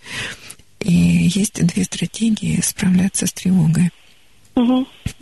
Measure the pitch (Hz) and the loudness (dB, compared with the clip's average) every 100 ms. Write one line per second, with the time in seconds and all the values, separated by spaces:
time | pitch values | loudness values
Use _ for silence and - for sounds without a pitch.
0 | - - - - - - _ _ - 175 | -14 -12 -10 -12 -18 -20 _ _ 0 2
1 | 175 175 170 190 196 - 170 - 185 - | 4 4 2 0 -2 0 0 0 -4 -4
2 | 170 - 226 214 175 156 - - 185 180 | -6 -2 -2 -2 -2 -2 -4 -2 0 2
3 | 190 - 180 - 185 185 160 160 175 - | 2 -2 -6 -4 0 2 2 2 0 -2
4 | _ _ _ _ - - 240 254 262 - | _ _ _ _ -6 -2 0 0 -2 -10
5 | - - | -14 -10